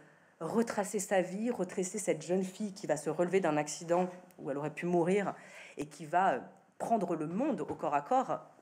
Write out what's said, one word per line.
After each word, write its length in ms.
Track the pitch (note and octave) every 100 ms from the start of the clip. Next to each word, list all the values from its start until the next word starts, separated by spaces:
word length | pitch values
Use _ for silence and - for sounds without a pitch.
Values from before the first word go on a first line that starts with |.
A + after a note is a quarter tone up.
| - _ _ -
retracer 580 | D#3+ G#3+ A3+ - F#3+ G#3
sa 220 | F#3+ G3
vie, 280 | F3 F#3+ A#3+
retracer 480 | A3+ F#3 - F#3 G#3
cette 240 | F3+ D#3+
jeune 220 | D3+ F#3+
fille 300 | F#3 - G#3
qui 140 | - -
va 100 | D3
se 120 | D#3+
relever 320 | D3+ F3 F#3+
d'un 160 | E3+ D3
accident 520 | D3+ - E3 F3 F3+ - - -
où 140 | D#3
elle 60 | C#3+
aurait 160 | D3+
pu 120 | D#3 F3
mourir 480 | F3 E3 G3+ F3+ - - - - -
et 80 | D3+
qui 200 | - D3+
va, 280 | F3 F#3
euh, 60 | B2+ - - _ -
prendre 380 | - A3+ F#3 D#3+
le 120 | D#3
monde 340 | F#3 D4+ F3+
au 140 | C#3+ D3+
corps 200 | D#3 C#3+
à 60 |
corps, 480 | - B3+ F3 C#3 - -